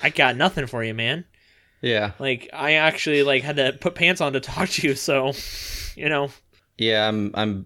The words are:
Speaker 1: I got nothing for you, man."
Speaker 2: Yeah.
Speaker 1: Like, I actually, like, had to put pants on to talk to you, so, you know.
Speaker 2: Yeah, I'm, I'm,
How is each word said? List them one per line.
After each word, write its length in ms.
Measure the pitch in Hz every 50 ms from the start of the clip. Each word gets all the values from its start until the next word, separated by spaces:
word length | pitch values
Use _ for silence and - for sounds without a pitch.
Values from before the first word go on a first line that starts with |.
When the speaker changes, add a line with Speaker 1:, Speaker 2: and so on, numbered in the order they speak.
Speaker 1:
I 80 | - 147
got 260 | - - 143 127 120
nothing 300 | 123 156 185 - 165 139 113
for 160 | - 120 113
you, 100 | 113 110
man." 320 | 113 113 117 143 170 175 _ _ _ _ _ _ _ _ _ _ _
Speaker 2:
Yeah. 300 | - 123 117 107 104 101 - -
Speaker 1:
Like, 320 | 135 135 127 113 - - -
I 200 | 156 143 147 156
actually, 500 | 156 156 160 156 - - 160 151 143 143
like, 200 | 143 135 131 120
had 140 | 147 147 143
to 160 | 135 127 - -
put 140 | - 180 -
pants 260 | - 170 170 185 -
on 120 | 165 143 131
to 60 | 135
talk 300 | - - 127 156 185 185
to 180 | - - - 147
you, 80 | 135
so, 380 | - - - 143 135 131 139 143 - - - - - - - - - - - - -
you 100 | - 151
know. 220 | 156 143 143 139 - - _ _ _ _ _ _ _ -
Speaker 2:
Yeah, 320 | 110 113 110 107 107 107
I'm, 220 | 107 107 104 101 -
I'm, 300 | 101 107 107 101 98 92